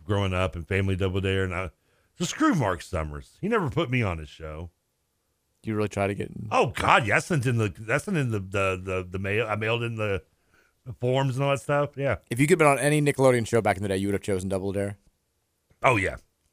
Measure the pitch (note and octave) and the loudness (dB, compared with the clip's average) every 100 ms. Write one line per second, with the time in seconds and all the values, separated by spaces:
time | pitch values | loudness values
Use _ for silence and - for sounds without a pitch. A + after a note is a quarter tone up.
0 | D#2 G2+ G2 F2+ F#2 F2 D#2+ F#2+ G2 F#2+ | -4 0 0 0 -2 -4 -4 -2 0 0
1 | F#2+ F#2+ F#2+ F#2+ F#2+ F2+ F#2 - _ _ | -2 -2 0 0 -2 -4 -8 -12 _ _
2 | _ - F3 - D#4 G3+ G#2+ F2+ - F2 | _ -8 -6 0 2 4 2 0 -4 -6
3 | D#2 D2 - _ F#3+ A#3 D#3 E3 D3+ B2+ | -4 -8 -14 _ -2 0 0 0 0 0
4 | G#2 E2 D2+ - D#2 D#2 F2 - _ _ | 0 -2 -8 -14 -12 -12 -12 -16 _ _
5 | _ _ _ _ _ _ A2 G#2+ G#2+ G2+ | _ _ _ _ _ _ -4 -2 -2 0
6 | G2 G2+ - - A2+ C4 E3+ - - D4 | -2 -2 -6 -10 -2 0 2 0 4 4
7 | G#3 D#3+ - E3 A#2+ A#2 G#2+ - G#2+ C#3 | 4 0 0 0 2 2 0 -2 -2 -2
8 | - F3 B2+ G#2+ F#2+ G2 F#2+ F#2 F#2 F#2 | 0 -2 0 -2 -2 0 0 0 -4 -6
9 | F#2 F#2 G2 G#2 A2 G#2 A2 A#2 A#2 A2+ | -4 -6 -2 -2 -2 -2 -2 -2 -2 -4
10 | G#2+ F#2+ - _ _ _ _ _ - G#2 | -2 -2 -6 _ _ _ _ _ -18 -6
11 | B2 C3 C3+ B2 C#3 C#3 - D3 C#3+ - | 0 2 0 0 0 0 0 0 0 -2
12 | C#3 G#2+ - A#2+ D3 F3 D3+ C3+ C#3+ D3+ | -2 -2 -4 0 4 6 6 4 4 2
13 | D3 C3 C3+ B2 A2 A2+ G#2 F#2 G2+ F#2+ | 2 4 4 4 2 2 2 0 0 0
14 | G2 G2 - F#2+ F#2+ F#2+ G2 G2 G2 G2+ | 0 -2 -2 -2 -2 -2 -2 -2 -4 -6
15 | _ _ _ _ _ _ _ _ C3+ A2+ | _ _ _ _ _ _ _ _ 2 2
16 | F2+ - - _ _ | 0 -4 -12 _ _